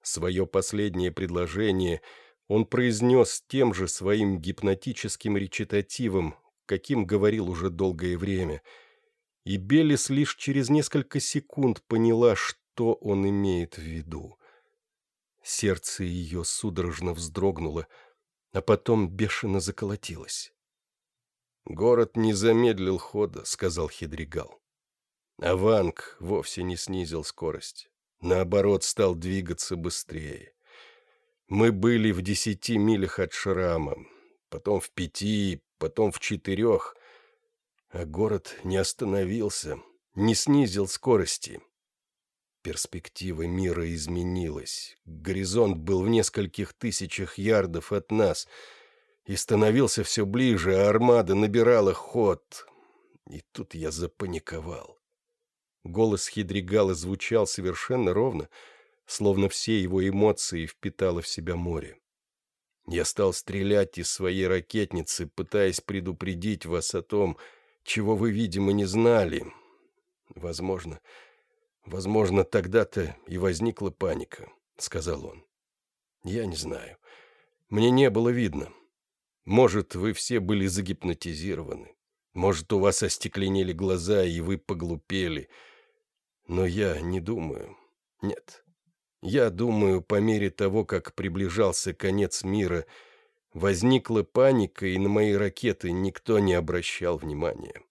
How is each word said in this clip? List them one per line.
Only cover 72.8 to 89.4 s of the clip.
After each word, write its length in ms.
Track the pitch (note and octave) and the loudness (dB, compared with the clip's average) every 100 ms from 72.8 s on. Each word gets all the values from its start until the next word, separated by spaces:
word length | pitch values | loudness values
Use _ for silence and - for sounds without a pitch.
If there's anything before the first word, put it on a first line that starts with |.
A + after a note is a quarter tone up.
| G#2 - D#2+ - - | 2 -2 -6 -8 -10
и 100 | F2 | -2
возникла 520 | F#2 E2 A2+ - G2 | -2 0 -2 -2 -8
паника", — 640 | - - D2+ - - - _ _ - | -4 -4 -4 -8 -16 -20 _ _ -14
сказал 480 | - - D#2 D2 - | -10 -6 -6 -6 -10
он. 200 | - _ _ _ _ _ _ _ _ | -18 _ _ _ _ _ _ _ _
Я 220 | F2+ A2 G#2+ | -8 -6 -6
не 100 | D#2+ | -8
знаю. 420 | D#2 - - - _ - _ _ _ _ _ | -8 -10 -12 -20 _ -20 _ _ _ _ _
Мне 200 | G#2 A#2 | 4 6
не 200 | B2+ C#3 | 6 6
было 200 | G#2+ A#2 | 6 2
видно. 420 | B2 G#2+ C#2+ - - _ _ _ _ _ _ - | 2 0 -2 -10 -16 _ _ _ _ _ _ 2
Может, 500 | G#2+ B2 G2+ F#2 F#2 | 6 6 4 -2 -4
вы 180 | G2+ | -4
все 260 | F#2+ - A#2+ | -4 -2 -2
были 280 | F2+ G#2 F#2+ | 0 2 2
загипнотизированы. 1300 | F2+ F#2+ F#2 F2+ E2 F2 D#2 F#2 D#2+ D#2+ - - _ _ _ _ | -2 -4 -4 -4 -4 -6 -8 -6 -6 -8 -12 -14 _ _ _ _
Может, 380 | F2+ F#2+ E2 D#2 | 0 2 2 0
у 60 | G2+ | 4
вас 220 | G2 F#2 | 4 2
остекленели 720 | G2 - G2+ G2+ G2 F#2+ F#2 | -2 -4 -6 -4 0 0 0
глаза, 500 | E2 F#2+ F#2 E2+ G#2 | -2 -2 0 2 2
и 160 | F#2 E2+ | 2 0
вы 180 | E2+ F#2+ | -4 -4
поглупели. 920 | - F2+ F2 D#2+ _ F#2+ F2+ D2+ - - - _ _ _ _ _ _ _ - | -4 -6 -6 -6 _ -4 -2 -4 -10 -20 -20 _ _ _ _ _ _ _ -6
Но 180 | F2 F#2 | -2 0
я 360 | F#2 G2+ D2+ | 0 -2 -2
не 180 | E2+ F#2 | -4 -4
думаю. 560 | E2+ A2+ D#2+ B1 G1+ - _ _ _ _ | -4 -6 -6 -8 -12 -18 _ _ _ _
Нет. 420 | F#2+ - - - _ _ _ _ _ _ | -6 -6 -12 -20 _ _ _ _ _ _
Я 280 | F#2 C3 | -2 2